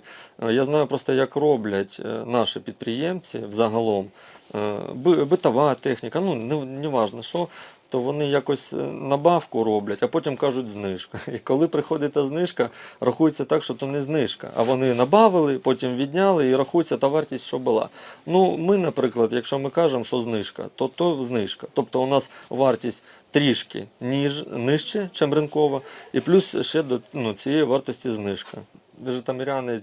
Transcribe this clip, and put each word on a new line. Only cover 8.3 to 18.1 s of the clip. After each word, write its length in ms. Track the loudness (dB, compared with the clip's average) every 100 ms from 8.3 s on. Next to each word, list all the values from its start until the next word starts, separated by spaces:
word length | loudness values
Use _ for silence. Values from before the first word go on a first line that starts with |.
| 0 0 -4 -4
е, 40 | -6 -6
набавку 720 | -6 -2 2 4 4 0 -2
роблять, 400 | 2 0 0 -2
а 40 | 0
потім 300 | 0 -2 0
кажуть: 320 | 0 0 -6
"Знижка". 500 | -6 -6 -6 -10 -12
<laughs> 100 | -10 -10
І 20 |
коли 300 | 0 2 2
приходить 460 | 0 -2 -2 0
та 120 | 0 -2
знижка, 440 | -2 -4 -2 -4 -4 -20 -2
рахується 440 | -2 4 2 2 0
так, 180 | 0
що 100 | 0
то 140 | -6 -4
не 140 | -4
знижка. 500 | -2 0 0 -4 -8 0
А 80 |
вони 300 | 2 2 2
набавили, 680 | 2 6 8 8 6 2 2
потім 360 | 0 0 0 -2
відняли, 540 | -2 2 4 4 4
і 60 | 2
рахується 420 | 2 0 0 0
та 100 | 2
вартість, 380 | 2 -2 -8 -6
що 140 | -4
була. 300 | 0 0 0 -8 -20